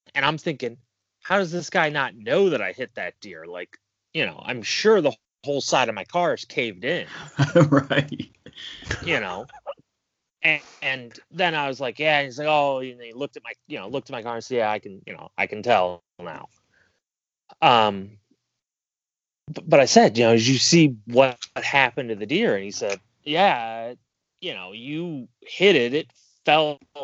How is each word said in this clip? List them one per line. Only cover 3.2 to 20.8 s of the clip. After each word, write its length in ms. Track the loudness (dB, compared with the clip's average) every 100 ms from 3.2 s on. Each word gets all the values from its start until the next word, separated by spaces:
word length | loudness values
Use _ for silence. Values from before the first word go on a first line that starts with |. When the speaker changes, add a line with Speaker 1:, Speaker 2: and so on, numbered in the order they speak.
| -16 -16 -14
Speaker 1:
Like, 320 | -14 -14 -18 _ _ _
you 120 | -6 -6
know, 160 | -6 -10
I'm 160 | -8
sure 380 | -6 0 4 4
the 100 | 2 -2 _ _
whole 160 | -6 -4
side 300 | 0 0 0
of 60 | -4
my 100 | -4
car 280 | -2 0 -2
is 100 | -6
caved 400 | -4 -4 -4 -6
in." 200 | -6 -8 -14 -8 -2
Speaker 2:
<laughs> 320 | 2 4 6
Right. 600 | 4 2 0 -2 -6 -12 _ -20 -20 -18 -14 -10 -8
Speaker 1:
You 160 | -4 -4
know. 260 | -4 -8 -12 -16 -16 -16 _ _ _ _ _ _
And, 200 | -2 -2 -6 -10
and 380 | -8 -8 -12 -20 _
then 220 | -4 -2 -2
I 120 | -4
was 140 | -4
like, 180 | -8 -2
"Yeah." 200 | 0 0
And 60 | -2
he's 120 | -4
like, 80 | 0
"Oh," 320 | 2 2 -2
and 220 | -8 -14
he 100 | -16
looked 240 | -10 -12 -12
at 80 |
my, 80 | -16 -18 -14
you 100 | -12
know, 100 | -10
looked 200 | -10 -10
at 40 |
my 100 | -10
car 120 | -8 -10
and 80 |
said, 120 | -4 -2
"Yeah, 140 | -2
I 80 | -2
can, 220 | -8 -18 -18
you 60 |
know, 160 | -18 -10 -6
I 100 | -6
can 140 | -2
tell 380 | 2 4 2 -4 _ -18
now." 280 | -14 -14 -18 _ _ _ _ _ _ _ _ _ _ _
Um, 500 | 4 6 4 0 -10 -18 _ _ _ _ _ _ _ _ _ _ _ _ -16
b-, 120 | -12 2
but 120 | 4
I 40 | 6
said, 320 | 6 6 6
you 60 |
know, 100 | 4 6
"Did 120 | 4
you 100 | 2
see 380 | 4 6